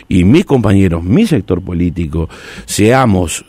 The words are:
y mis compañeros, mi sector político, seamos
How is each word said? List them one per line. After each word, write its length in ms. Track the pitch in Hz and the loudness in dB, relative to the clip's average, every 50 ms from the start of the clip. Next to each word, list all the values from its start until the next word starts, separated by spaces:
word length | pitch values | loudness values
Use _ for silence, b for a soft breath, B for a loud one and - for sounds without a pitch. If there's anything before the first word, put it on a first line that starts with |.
| B B | B B
y 160 | - 92 87 | 0 2 4
mis 220 | 92 123 170 - | 4 4 4 2
compañeros, 580 | - - 131 107 101 98 98 98 92 82 85 82 | 2 0 0 2 2 2 2 2 2 0 -2 -2
mi 220 | 90 107 180 233 | 0 0 2 2
sector 340 | 220 170 117 95 - 92 87 | 2 0 -2 -2 -2 -4 -4
político, 640 | 92 92 90 85 90 90 78 95 87 76 73 82 80 78 B B B B B B B | -4 -4 -4 -2 -2 -2 -2 -4 -6 -6 -4 -6 -6 -6 B B B B B B B
seamos 800 | B - - 101 107 123 131 131 117 98 90 90 82 - - - | B -2 0 2 2 4 2 2 2 2 0 0 -2 -6 -10 -12